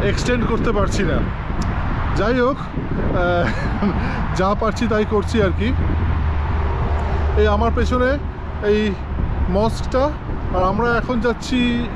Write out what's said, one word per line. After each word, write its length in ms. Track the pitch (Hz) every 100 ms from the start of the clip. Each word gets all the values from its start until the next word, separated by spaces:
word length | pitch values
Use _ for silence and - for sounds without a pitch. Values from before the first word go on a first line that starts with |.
এক্সটেন্ড 420 | 208 196 - 247 226
করতে 240 | 226 233
পারছি 320 | 208 196 -
না। 160 | 185 135 - - - - - - - - - -
যাই 220 | 202 254
হোক, 180 | 247 285
আহ, 920 | - - - - 214 196 175 175 175 - - - 208 165 - - - -
যা 200 | 185 202
পারছি 320 | 226 196 233
তাই 180 | 220 214
করছি 320 | 214 185 226
আর 80 | 196 -
কি। 140 | 220 262 - - - - - - - - - - - - - - - -
এই 100 | 214
আমার 240 | 208 233 220
পেছনে 420 | 233 247 254 285 - - - - 208
এই 240 | 214 214 185 - - - - -
মস্কটা, 640 | 180 220 - - 254 285 302 - - - 180
আর 80 |
আমরা 340 | 185 202 240 233
এখন 220 | 214 247
যাচ্ছি 680 | 240 220 - 254 240 240 233